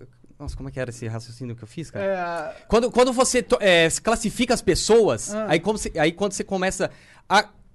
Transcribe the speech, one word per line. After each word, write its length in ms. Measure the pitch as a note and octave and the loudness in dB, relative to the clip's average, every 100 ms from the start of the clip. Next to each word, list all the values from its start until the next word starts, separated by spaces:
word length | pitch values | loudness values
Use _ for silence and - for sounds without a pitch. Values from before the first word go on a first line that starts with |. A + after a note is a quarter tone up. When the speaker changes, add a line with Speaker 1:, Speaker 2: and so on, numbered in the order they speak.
| - _ - - | -20 _ -20 -16
Speaker 1:
Nossa, 160 | C#3+ - | -14 -12
como 140 | C3+ | -12
é 20 | |
que 80 | C3+ | -8
era 100 | B2 | -10
esse 180 | A2+ A2+ | -8 -10
raciocínio 480 | A2+ A2+ - B2+ A#2 | -10 -12 -14 -12 -12
que 80 | |
eu 40 | G#2+ | -14
fiz, 240 | - D#3 | -14 -12
cara? 140 | G3+ G3 F#3 F3 E3+ D#3 - | -6 -4 -4 -4 -6 -10 -14
Speaker 2:
É. 40 | - | 0
Speaker 1:
Quando, 240 | A3 A#3 | 0 2
quando 220 | A3 B3+ | 2 2
você 280 | B3 B3+ B3 | 2 0 0
to-, 140 | - B3 | 0 2
é, 280 | G3+ E3+ E3 | 6 6 4
se 120 | - | 2
classifica 520 | - A3+ G#3 - F3 | -2 -2 -2 -2 0
as 80 | A3+ | 0
pessoas, 720 | - D#3 - A3+ F#3+ A2+ - | 0 0 4 4 4 0 -4
Speaker 2:
Ah. 140 | G#3 G#3+ | -8 -2
Speaker 1:
aí, 100 | D#3+ | 0
como 180 | F#3+ G#3+ | 0 -4
se, 140 | A#3+ E3 | -6 0
aí 140 | D#3 | -2
quando 220 | E3+ G3+ | 0 -4
você 100 | G3+ | -4
começa 460 | G3 F#3+ F#3+ F#3 E3 - _ - _ | -6 -4 -4 -2 -6 -6 _ -20 _
a, 200 | F#3+ G#3 _ _ | 2 2 _ _